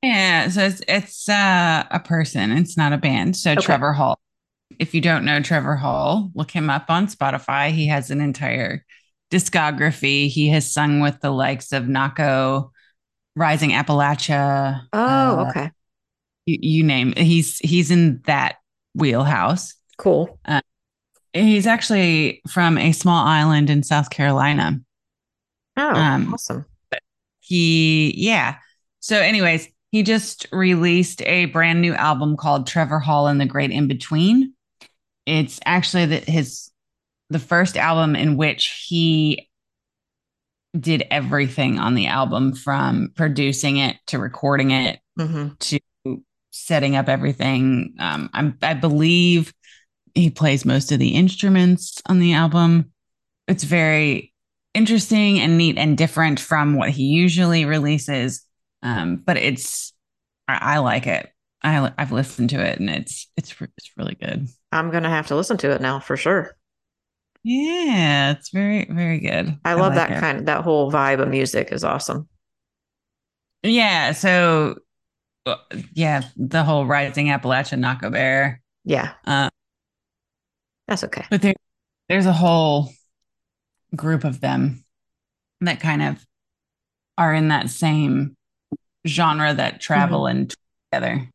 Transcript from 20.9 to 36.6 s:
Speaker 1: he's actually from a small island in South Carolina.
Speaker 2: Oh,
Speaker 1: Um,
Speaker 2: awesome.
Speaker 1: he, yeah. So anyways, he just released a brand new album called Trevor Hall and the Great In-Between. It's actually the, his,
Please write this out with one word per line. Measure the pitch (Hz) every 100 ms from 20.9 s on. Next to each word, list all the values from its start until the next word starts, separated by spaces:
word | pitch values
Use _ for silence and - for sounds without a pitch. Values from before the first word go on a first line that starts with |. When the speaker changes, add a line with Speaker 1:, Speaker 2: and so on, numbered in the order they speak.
| _ _ _ _
Speaker 1:
he's | 170 220 208 202
actually | 226 - 208 180 160 156 - -
from | - 170 156
a | 156
small | 160 185 170 135
island | 156 151 151 147
in | 147
South | 147 147 147
Carolina. | - 143 135 139 143 80 135 - _ _ _ _ _ _ _ _ -
Speaker 2:
Oh, | 294 160
Speaker 1:
Um, | 156 135 -
Speaker 2:
awesome. | - - - 147 _ _ - _ _ _ _
Speaker 1:
he, | - 180 165 165 160 156 151 -
yeah. | 202 220 123 147 _ _ _ _
So | - 214
anyways, | 180 214 180 160 160 _ _
he | 214
just | 208 220 220 - -
released | 185 185 180 175 170 175 -
a | - 180 175
brand | 143 165 165
new | 175
album | - 151 143 151 151
called | 151 143 127
Trevor | 170 151 156
Hall | 143 147 143
and | 143
the | 139
Great | 143 139
In-Between. | 123 143 131 - 156 180 240 262 - _ _ - _ _ _ -
It's | 156 139 - -
actually | 175 - 185 165
the, | 156
his, | - 160 131 -